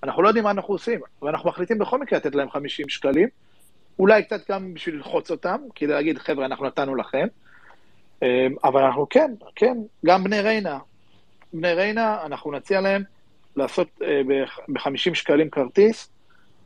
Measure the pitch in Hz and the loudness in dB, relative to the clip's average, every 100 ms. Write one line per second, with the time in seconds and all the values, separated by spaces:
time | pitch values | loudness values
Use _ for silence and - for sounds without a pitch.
0 | 139 127 190 226 208 202 - 196 - 233 | -6 2 4 4 2 -2 -2 -4 -2 -6
1 | - _ 143 156 175 - 180 220 202 254 | -6 _ -6 -2 -4 -4 -4 -2 0 -2
2 | 277 151 151 139 135 147 143 - 143 - | 0 -2 0 -2 -2 -4 -8 -8 -8 -4
3 | 135 139 220 _ _ _ - - - - | 0 2 2 _ _ _ -20 -20 -20 2
4 | 190 214 196 208 - 196 190 165 - 151 | 6 6 4 -8 -6 -8 -8 -10 -8 -8
5 | 135 170 - 160 175 208 277 - 147 147 | -4 -6 -4 -6 -4 -6 -8 -6 -2 0
6 | 151 143 - 143 131 135 135 - 139 131 | 0 -4 -4 -4 -4 -4 -6 -4 -4 -4
7 | - 135 185 - - - - - - - | -4 -2 -2 -6 -20 -20 -20 -20 -20 -20
8 | - - 135 123 131 139 139 135 135 127 | -20 -4 0 2 0 0 2 4 2 2
9 | 143 254 302 220 - - 220 247 214 _ | 2 4 2 -2 -16 0 0 0 -10 _
10 | 156 185 190 214 202 220 190 143 - - | 2 4 4 0 0 0 -2 -8 -12 -20
11 | _ - _ - - 170 175 170 202 214 | _ -20 _ -20 -14 -4 0 2 0 0
12 | 220 214 156 139 151 143 - 190 190 196 | 0 -2 -6 -10 -8 -10 -2 0 2 0
13 | 196 - - - - - 135 - 180 _ | -2 -14 -20 -20 -12 -4 -2 0 -4 _
14 | - 147 131 139 131 - - 135 151 139 | -2 0 2 0 -2 -8 -8 -6 -4 -2
15 | - 165 - 147 156 - 127 - 214 226 | -2 -2 2 2 2 0 -2 6 4 4
16 | - - _ - _ - | -10 -20 _ -20 _ -20